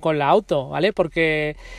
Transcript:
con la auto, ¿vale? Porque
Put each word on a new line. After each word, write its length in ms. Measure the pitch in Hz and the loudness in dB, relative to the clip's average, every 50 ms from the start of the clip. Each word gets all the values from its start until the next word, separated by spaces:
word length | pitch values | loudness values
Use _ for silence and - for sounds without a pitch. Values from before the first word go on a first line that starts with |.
con 180 | - 165 156 147 | -2 -2 0 0
la 100 | 143 139 | 2 4
auto, 400 | 165 208 208 - 175 147 131 147 | 4 4 4 2 -2 -2 -2 -4
¿vale? 240 | 147 143 160 208 214 | -2 0 0 0 0
Porque 640 | - 180 160 - 170 165 160 156 151 151 151 151 - - - - | 0 -2 -2 0 0 0 2 0 0 -2 -4 -6 -8 -14 -18 -18